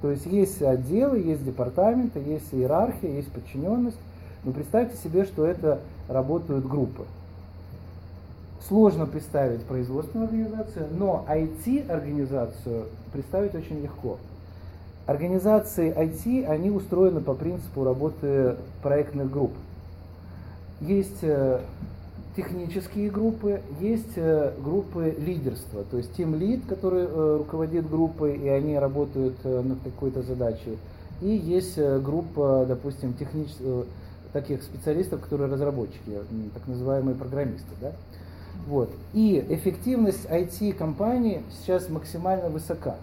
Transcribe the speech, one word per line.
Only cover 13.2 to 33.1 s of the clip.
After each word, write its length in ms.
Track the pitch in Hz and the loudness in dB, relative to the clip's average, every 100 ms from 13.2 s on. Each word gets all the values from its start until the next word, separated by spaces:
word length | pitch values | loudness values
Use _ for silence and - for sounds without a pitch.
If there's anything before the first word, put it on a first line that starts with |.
| 131 185 202 | -2 0 0
очень 280 | 165 160 156 | -2 -6 -6
легко. 340 | 143 - 123 98 - - - - - - - - - | -6 -6 -6 -6 -10 -16 -16 -16 -14 -14 -16 -12 -2
Организации 880 | 143 170 185 190 214 214 - 165 160 | 0 2 4 6 6 4 2 2 4
I 120 | 160 | 0
T, 360 | 160 233 254 262 | 0 0 0 2
они 240 | 156 185 | 2 2
устроены 500 | 202 - 180 185 165 | 0 0 6 6 6
по 140 | 135 | 0
принципу 480 | 131 156 175 - - | 0 0 -4 -6 0
работы 720 | 131 127 151 151 143 139 127 120 - - | 2 2 0 0 2 4 4 2 -6 -6
проектных 480 | 143 143 143 143 135 | 2 2 2 0 -2
групп. 220 | 135 117 - - - - - - - - - - - - - | 2 0 0 -12 -14 -14 -14 -14 -16 -14 -14 -14 -14 -14 -8
Есть, 420 | 147 196 190 - | 2 2 2 -2
э, 360 | 165 143 135 127 - - - - - - - - | 2 4 4 2 0 -8 -10 -10 -14 -14 -10 -6
технические 760 | 185 180 175 180 185 208 208 | -4 -4 -4 -4 -4 -2 -2
группы, 500 | 202 220 220 208 202 - 147 | 2 0 2 0 0 -4 -4
есть, 320 | 196 226 226 | 0 0 -2
э, 380 | - 160 156 143 - | 0 4 4 4 0
группы 540 | 139 185 196 175 160 156 | 0 0 0 0 0 0
лидерства, 640 | 151 175 135 - - 107 101 | -2 0 -2 -4 -8 -8 -4
то 60 | 123 | -4
есть 180 | 117 | -4
тимлид, 500 | - 165 156 190 247 - | -2 0 2 2 0 -2
который, 380 | 190 190 185 180 | -2 2 2 2
э, 280 | 160 156 151 | 2 4 4
руководит 520 | 151 160 160 170 165 | 2 -2 0 0 0
группой, 460 | 156 160 160 151 143 | 2 2 4 0 2
и 100 | 139 | 2
они 320 | 139 147 147 | 2 4 2
работают, 560 | 139 135 143 139 131 127 | 2 2 0 2 0 0
э, 200 | 131 127 | -2 0
над 180 | 127 131 | 0 -2
какой-то 400 | 135 - 139 127 | -6 -2 -2 -2
задачей. 560 | 123 127 120 110 - 110 - - - - | -4 0 0 0 -6 -8 -10 -16 -14 -4
И 60 | 180 | 0
есть, 480 | 220 165 180 180 156 | 2 4 2 2 2
э, 220 | 143 135 | 4 4
группа, 680 | 135 156 165 - 143 135 127 | 2 0 -2 2 4 6 4
допустим, 460 | 123 143 135 131 | 2 -2 -4 -4